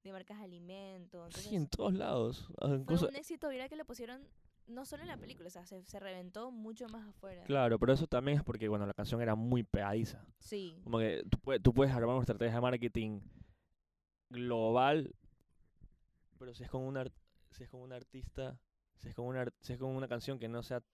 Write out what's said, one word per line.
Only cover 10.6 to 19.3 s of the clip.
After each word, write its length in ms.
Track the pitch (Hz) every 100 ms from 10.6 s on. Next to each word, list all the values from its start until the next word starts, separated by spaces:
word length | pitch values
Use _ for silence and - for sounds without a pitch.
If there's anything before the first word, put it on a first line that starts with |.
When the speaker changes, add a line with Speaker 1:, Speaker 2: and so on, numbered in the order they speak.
| 185 165
Speaker 2:
Como 160 | 185 117
que 240 | 110 80 -
tú 100 | -
pue-, 200 | - 127
tú 120 | 127
puedes 180 | 120 135
armar 160 | 131 117 127
una 40 |
estrategia 320 | 120 104 117 117
de 60 |
marketing 580 | 123 123 117 117 110 107 95 - - - _ _ _ _ _ _ _
global, 880 | 120 123 117 110 117 131 151 135 - - _ _ _ _ _ - _ _ _ _ _
pero 160 | 127
si 100 | 120
es 60 | 123
con 120 | 131
un 140 | 131 135
ar-, 140 | 127 - _ _ _
si 120 | -
es 60 | 123
con 120 | 127
un 100 | 127
artista, 680 | 123 - 131 127 - 131 131 _ _ _ _
si 120 | -
es 60 | -
con 100 |
un 120 | 120